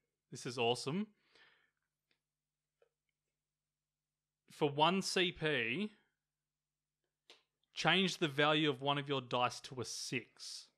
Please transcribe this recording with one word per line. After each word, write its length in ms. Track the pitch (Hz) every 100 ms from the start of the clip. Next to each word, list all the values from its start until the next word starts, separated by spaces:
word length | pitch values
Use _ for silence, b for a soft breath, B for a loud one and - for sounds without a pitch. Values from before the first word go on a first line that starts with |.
| _ _ -
this 140 | 123 139
is 120 | 123
awesome. 480 | 117 120 135 180 214 b b b b b b b b _ _ _ _ _ _ _ _ _ _ _ _ _ _ _ _ _ _ _ _ _ _ _ _ _ _
For 180 | - 147
one 320 | 139 160 190
C 300 | 180 190 180
P, 600 | - 156 135 113 143 208 _ _ _ _ _ _ _ _ _ _ _ _ _ _ - _ _ _
change 440 | - 160 180 185 -
the 80 | 160
value 420 | 135 151 156 151
of 120 | 127
one 160 | 139 143
of 100 | 143
your 120 | 135
dice 380 | 120 123 120 -
to 200 | - 131
a 40 | -
six. 840 | - - 131 - - - - -